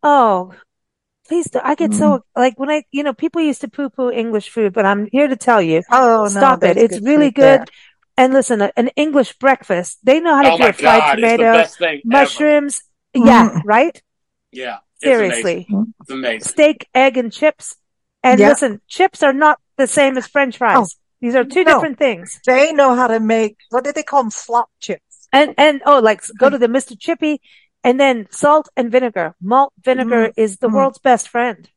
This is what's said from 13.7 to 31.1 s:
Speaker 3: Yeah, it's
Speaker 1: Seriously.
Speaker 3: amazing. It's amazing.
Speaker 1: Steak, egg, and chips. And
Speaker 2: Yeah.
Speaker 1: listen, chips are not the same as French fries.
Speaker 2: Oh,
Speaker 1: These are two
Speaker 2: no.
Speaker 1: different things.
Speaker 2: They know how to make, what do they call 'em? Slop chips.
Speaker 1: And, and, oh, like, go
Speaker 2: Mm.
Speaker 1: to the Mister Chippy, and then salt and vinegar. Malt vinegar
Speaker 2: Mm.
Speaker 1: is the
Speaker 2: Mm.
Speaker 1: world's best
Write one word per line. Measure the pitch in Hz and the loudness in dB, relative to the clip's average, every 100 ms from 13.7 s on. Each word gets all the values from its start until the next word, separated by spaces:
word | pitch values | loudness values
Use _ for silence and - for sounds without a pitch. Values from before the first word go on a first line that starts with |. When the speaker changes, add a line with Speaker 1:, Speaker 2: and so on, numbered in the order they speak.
| 214 320 - _ _ _ _ _ | 0 0 -4 _ _ _ _ _
Speaker 3:
Yeah, | - 123 110 _ _ | -14 -14 -14 _ _
it's | |
Speaker 1:
Seriously. | - 247 196 170 202 170 175 | -2 0 0 -2 -4 -6 -6
Speaker 3:
amazing. | 202 226 - | -6 -6 -10
It's | - | -14
amazing. | - 123 220 - | -8 -8 -8 -8
Speaker 1:
Steak, | - 302 311 - | 0 0 0 -6
egg, | 262 269 254 | 0 0 0
and | 233 | -8
chips. | - 311 - - - _ _ _ _ | -4 -4 -4 -16 -20 _ _ _ _
And | 254 - | 0 4
Speaker 2:
Yeah. | 302 | 4
Speaker 1:
listen, | 285 269 208 _ | 2 -2 -6 _
chips | - 370 - | -2 -2 0
are | 294 | -2
not | 269 302 302 _ - | 2 0 0 _ -6
the | 262 | -4
same | - 277 262 | 0 0 -2
as | - | -6
French | 285 277 - | -4 -4 -2
fries. | 233 254 | 0 0
Speaker 2:
Oh, | 190 - _ _ | 0 -8 _ _
Speaker 1:
These | 240 254 | -4 -2
are | |
two | 254 302 | -2 0
Speaker 2:
no. | 320 | 2
Speaker 1:
different | 285 320 254 | 2 0 -2
things. | 285 190 180 - | -2 -4 -12 -10
Speaker 2:
They | - 254 302 | -2 2 2
know | 302 277 | 2 2
how | 247 247 | 2 0
to | 226 | -2
make, | 220 226 220 214 _ | 0 -2 -2 _ _
what | 240 | -6
do | 254 | -6
they | 294 | -8
call | 302 285 | -4 -2
'em? | 226 | -2
Slop | - - 233 - _ | -8 -6 -4 -4 _
chips. | - 180 _ _ _ | -12 -12 _ _ _
Speaker 1:
And, | 269 294 - | 0 0 2
and, | 294 277 - | 2 2 2
oh, | 285 | 4
like, | 220 202 - 208 | 4 -2 -8 0
go | 214 | 0
Speaker 2:
Mm. | |
Speaker 1:
to | 277 | 2
the | 233 | -2
Mister | 254 - 226 | -2 -6 -14
Chippy, | - 330 311 294 _ _ _ _ | -8 -4 -4 -6 _ _ _ _
and | 254 254 | -2 2
then | 277 247 202 | 0 0 -8
salt | - 294 311 - - | -4 2 2 0 -6
and | 240 | -2
vinegar. | 240 254 202 165 - | -2 -2 -6 -8 -8
Malt | 180 254 277 _ | -2 0 0 _
vinegar | - 254 233 233 220 | -4 -2 0 0 -2
Speaker 2:
Mm. | 220 | -2
Speaker 1:
is | 220 190 | -4 -2
the | 240 | -2
Speaker 2:
Mm. | |
Speaker 1:
world's | 247 269 269 | 0 0 -2
best | 269 | 0